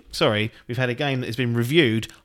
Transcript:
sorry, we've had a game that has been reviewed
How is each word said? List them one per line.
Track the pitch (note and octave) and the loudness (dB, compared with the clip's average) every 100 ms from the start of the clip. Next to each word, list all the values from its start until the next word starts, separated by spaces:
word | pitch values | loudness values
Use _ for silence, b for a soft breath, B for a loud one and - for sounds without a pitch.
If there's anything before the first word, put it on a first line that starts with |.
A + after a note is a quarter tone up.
| - | -8
sorry, | - D3 G#2 G#2+ b b | 0 2 2 -2 b b
we've | A#2+ | -4
had | B2+ | -2
a | |
game | A#2+ D3 C3 | -2 -2 -2
that | A#2 | -4
has | A#2 | -2
been | A#2+ A#2 | 0 0
reviewed | A#2+ E3 B2+ A2+ - B | 2 2 2 0 -4 B